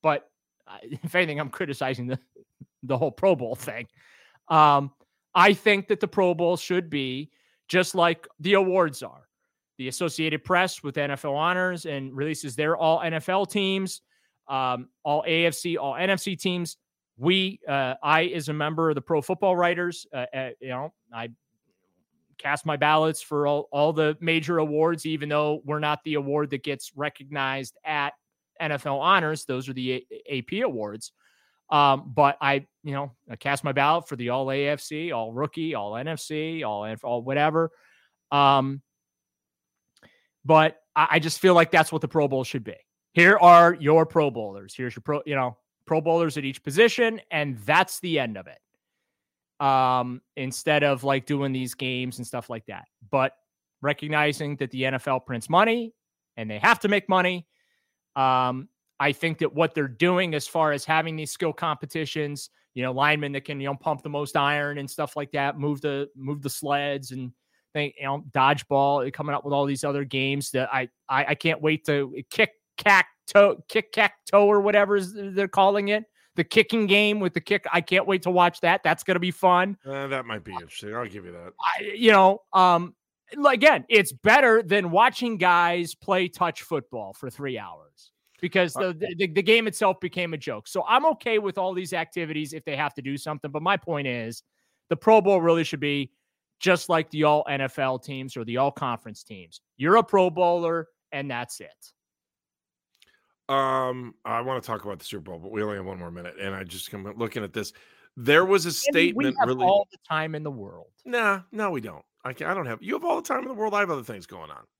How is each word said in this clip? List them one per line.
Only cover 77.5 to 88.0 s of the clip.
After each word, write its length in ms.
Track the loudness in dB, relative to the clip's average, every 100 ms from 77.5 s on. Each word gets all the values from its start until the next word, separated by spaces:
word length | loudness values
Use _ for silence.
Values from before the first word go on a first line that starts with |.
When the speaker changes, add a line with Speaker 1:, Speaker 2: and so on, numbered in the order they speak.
| -2 0
Speaker 1:
I 80 | -2
can't 260 | 0 0 0
wait 160 | -2
to 80 | 0
watch 300 | 4 2 2
that. 220 | 0 2
That's 220 | 2 -2
gonna 160 | 0 0
be 100 | -2
fun. 460 | 0 4 4 2 -6
Speaker 2:
Uh, 220 | -10 -10 -6
that 160 | -8
might 180 | -6 -10
be 100 | -10
interesting. 420 | -14 -14 -16 -10
I'll 120 | -10 -10
give 180 | -12
you 80 | -16
that. 200 | -18 -18 _
Speaker 1:
I, 220 | -4 -4
you 280 | -8 2 6
know, 320 | 8 8 4 _
um, 420 | 4 6 4 0 _ _ _ _ 2
L-, 100 | 2
again, 360 | 6 4 4 4
it's 240 | 4 4
better 500 | 0 4 6 6 4
than 280 | 2 0 2
watching 460 | 4 4 2 -6 0
guys 580 | 2 4 2 0 -6
play 340 | -10 -2 -2 -2
touch 340 | -2 -4 -4
football 500 | -8 -8 -6 -12 -12
for 180 | -14 -16
three 280 | -12 -10 -10
hours 540 | -12 -18 _ _